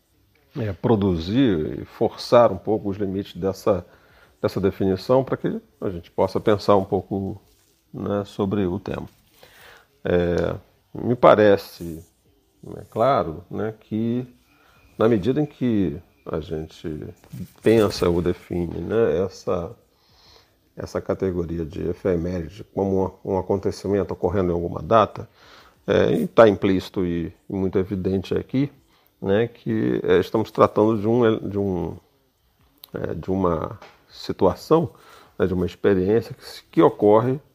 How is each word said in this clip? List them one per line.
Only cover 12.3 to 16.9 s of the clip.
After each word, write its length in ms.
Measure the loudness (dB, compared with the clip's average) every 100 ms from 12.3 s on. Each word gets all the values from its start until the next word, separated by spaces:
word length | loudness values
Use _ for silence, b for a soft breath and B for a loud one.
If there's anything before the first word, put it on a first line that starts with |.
| _ _ _ -18 -16
é 80 | -8
claro, 540 | 0 2 2 0 -6 -10
né, 220 | -8 -8 -8
que 480 | _ -4 -2 -4 -6 -14 b b b b b 0
na 120 | 2
medida 320 | 2 2 0
em 40 | -2
que 540 | -2 0 0 0 -4 -12 _ -8
a 140 | -8
gente 680 | -6 -8 -10 -12 -12